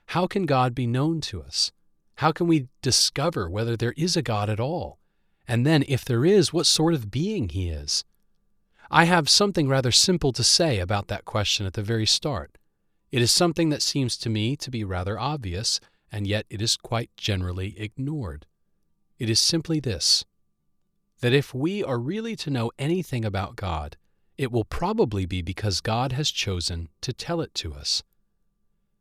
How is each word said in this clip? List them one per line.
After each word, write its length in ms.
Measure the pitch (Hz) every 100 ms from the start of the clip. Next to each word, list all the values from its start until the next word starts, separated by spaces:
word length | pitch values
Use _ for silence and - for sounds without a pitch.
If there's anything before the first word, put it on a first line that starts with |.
| -
how 180 | 165 180
can 180 | 208 165
God 260 | 135 127
be 140 | 120 120
known 340 | 123 151 165
to 200 | - 90
us? 300 | 67 - - - _ _ _ -
How 120 | 143
can 160 | - 170
we 220 | 160 127 _
discover 680 | 131 - - - 156 139 87
whether 260 | 101 117 117
there 180 | 117 120
is 200 | 175 170
a 60 |
God 260 | 123 104 104
at 120 | 107
all? 400 | 127 170 92 - _ _ _ _ -
And 180 | 117 135
then, 160 | 160 135
if 160 | 131
there 200 | - 117
is, 280 | 160 208 143
what 140 | 165 151
sort 280 | - 160
of 160 | 160 104
being 380 | 123 185 214 95
he 220 | 87 87
is? 340 | 76 73 - - _ _ _ _ _ _ _ -
I 180 | 151 170
have 220 | 180 139
something 400 | - 202 180 135
rather 220 | 135 123
simple 420 | - - 180 139
to 120 | 120
say 340 | 117 - 165 104
about 300 | 90 101 -
that 160 | 101
question 420 | - 110 101 - 98
at 60 |
the 100 | 113
very 240 | 104 113 107
start. 500 | - 156 110 71 _ _ _ _ _ _
It 100 | 123
is 120 | 117
something 360 | - 175 165 160
that 120 | 143
seems 340 | - 143 123 -
to 120 | 120
me 240 | 107 113 143
to 120 | -
be 140 | 123
rather 340 | 101 90 92 104
obvious, 640 | 131 151 101 90 117 - - _ _
and 120 | 107
yet 220 | 98 104 -
it 140 | 101
is 140 | 110 -
quite 340 | - 117 117 -
generally 580 | - 95 90 90 95 107
ignored. 640 | 107 - 135 156 98 76 - _ _ _ _ _ _ -
It 100 | 113
is 120 | 113
simply 400 | - 165 - 156
this, 440 | 127 85 - - - _ _ _ _ _ _ _ _ _
that 120 | 123
if 200 | 139 -
we 300 | 127 156 202
are 160 | 160 120
really 380 | 127 208 226 214
to 120 | -
know 220 | 127 113 -
anything 460 | 139 180 - 123
about 320 | 110 95 98 -
God, 400 | 95 78 73 - _ _ _ -
it 140 | 127
will 120 | 117
probably 600 | 107 - 175 220 156 101 90
be 160 | 92
because 380 | 87 87 107 90
God 320 | - 113 131
has 180 | 131 151
chosen 580 | - - 90 - 85 85 _
to 120 | -
tell 280 | - - 170
it 140 | 147
to 200 | - 82
us. 300 | 69 - - - _ _ _ _ _ _ _ _ _